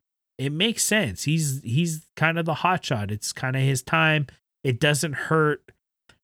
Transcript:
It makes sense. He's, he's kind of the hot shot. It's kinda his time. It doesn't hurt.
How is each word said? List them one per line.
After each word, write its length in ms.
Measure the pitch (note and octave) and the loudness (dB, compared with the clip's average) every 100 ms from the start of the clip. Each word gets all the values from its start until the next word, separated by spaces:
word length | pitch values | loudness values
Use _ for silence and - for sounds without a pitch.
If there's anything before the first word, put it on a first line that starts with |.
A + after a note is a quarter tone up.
| _ _ _ - | _ _ _ -8
It 140 | C3+ | -6
makes 320 | D3+ G#3+ - | 0 0 0
sense. 400 | - G#3+ D3 F2+ | 0 2 0 -2
He's, 380 | C#3+ D#3+ D3+ C3+ | 0 0 0 -4
he's 440 | A#2+ C3 E3+ D#3 - | -2 0 0 -2 -10
kind 240 | - D#3 E3 | -2 0 0
of 60 | |
the 100 | E3 | -2
hot 300 | D3 F3 F3+ | 0 0 0
shot. 260 | - B2 G2+ | -2 -4 -2
It's 220 | G#2+ - | -6 -6
kinda 260 | - C3 C3 | -6 -4 0
his 240 | C3+ C3 | 2 0
time. 440 | - E3 D#3+ D#3 C#3+ - _ _ | 0 2 4 2 0 -8 _ _
It 160 | C3+ A#2+ | -2 2
doesn't 360 | D3 D3 E3 | 2 2 -2
hurt. 580 | C3+ - D#3+ D3+ D3 _ _ _ _ _ _ | -4 0 2 2 0 _ _ _ _ _ _